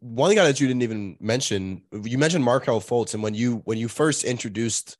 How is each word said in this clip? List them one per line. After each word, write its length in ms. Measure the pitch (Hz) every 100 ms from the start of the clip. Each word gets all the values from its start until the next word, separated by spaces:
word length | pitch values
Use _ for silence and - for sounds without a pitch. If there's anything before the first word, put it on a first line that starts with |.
one 340 | 123 117 156
guy 100 | 214
that 160 | 165 139
you 60 | 135
didn't 160 | 127
even 340 | 120 107 101 -
mention, 640 | 104 123 - 101 95 95 -
you 260 | 107 107 123
mentioned 240 | 156 175
Markelle 380 | 120 127 131 113
Fultz, 340 | - 120 107
and 80 | 107
when 120 | 107
you, 220 | 107 123 117
when 140 | - 113
you 80 | 117
first 380 | - 156 139
introduced 720 | - 120 117 101 117 - -